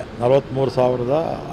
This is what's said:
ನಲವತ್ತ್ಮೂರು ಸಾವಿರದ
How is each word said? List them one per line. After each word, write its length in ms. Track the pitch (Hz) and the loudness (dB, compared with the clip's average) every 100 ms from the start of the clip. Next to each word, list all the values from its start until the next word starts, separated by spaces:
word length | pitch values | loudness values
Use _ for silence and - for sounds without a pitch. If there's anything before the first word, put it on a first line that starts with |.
| - 113 | -2 -2
ನಲವತ್ತ್ಮೂರು 500 | 120 139 - 131 135 | 2 2 2 -2 0
ಸಾವಿರದ 680 | 131 123 123 120 151 165 - - | 2 2 2 0 0 -2 -6 -2